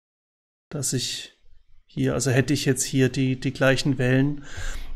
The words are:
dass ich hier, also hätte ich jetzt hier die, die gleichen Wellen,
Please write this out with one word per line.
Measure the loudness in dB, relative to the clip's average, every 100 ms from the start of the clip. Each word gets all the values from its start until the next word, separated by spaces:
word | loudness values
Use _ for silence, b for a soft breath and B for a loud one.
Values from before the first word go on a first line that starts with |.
| _ _ _ _ _ _ _
dass | -8 -4
ich | -4 -4 -8 -12 _ -20 -20 -20 -20 _
hier, | -2 -2
also | 0 2
hätte | 2 2
ich | 0
jetzt | 0 0
hier | 0 2 2
die, | 2 -2 -2
die | -4
gleichen | 2 2 4 2 0
Wellen, | 2 4 2 -2 B B B B B